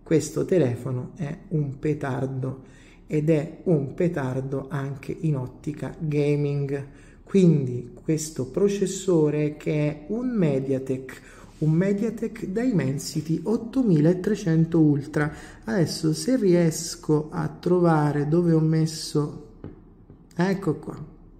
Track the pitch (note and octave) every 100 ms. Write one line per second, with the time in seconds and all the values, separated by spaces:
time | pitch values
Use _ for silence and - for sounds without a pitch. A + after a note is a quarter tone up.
0 | - D#3 - D3 C#3 F#3 B2+ A#2 C3+ B2+
1 | - - D3 E3 - D#3 C#3 B2+ D#3 D3
2 | C#3+ B2+ C3 C3 C3 C3 - - - -
3 | - D3+ D3+ D#3 D3+ - F#3 D3+ C3+ -
4 | F3 D#3+ C3 C3 C3+ C3+ - C#3+ C3+ C3+
5 | - - D#3+ C#3 B2+ - - D3 C3 -
6 | D#3 D3 D3 D3 C#3+ C#3+ C#3 C#3 C3+ -
7 | - - - G3 F3 C#3+ B2+ B2 - -
8 | - D#3 - - B2 - G3+ G3+ F#3 -
9 | - E3+ D3+ D3+ D3 D3+ E3 D3+ D3 C#3+
10 | - A3 B3+ A3+ D#3+ C3+ C3+ C3 C3 C3
11 | C3+ - - - - - D#3 D#3+ G3 G3+
12 | A3+ G#3+ A3 - - G3 B3+ F#3+ C3+ D3
13 | - D#3+ D3+ E3 - A#3+ - C4+ A#3 D#3
14 | D#3 F3+ - G#3 E3 D#3+ D#3+ E3+ D3+ C#3+
15 | - D3+ D3+ - - - G#3+ G#3+ D3+ -
16 | D#3+ D#3 - B3+ G3 F3 E3 D#3 - -
17 | - D3+ D3+ E3+ D3+ - F3+ F3+ E3+ D#3
18 | D3 C#3+ C#3+ E3+ F3 D#3+ D#3 D#3+ D#3+ -
19 | - D3+ C#3+ - - - - - - -
20 | - - - - F#3 F#3+ D#3+ - - -
21 | - - -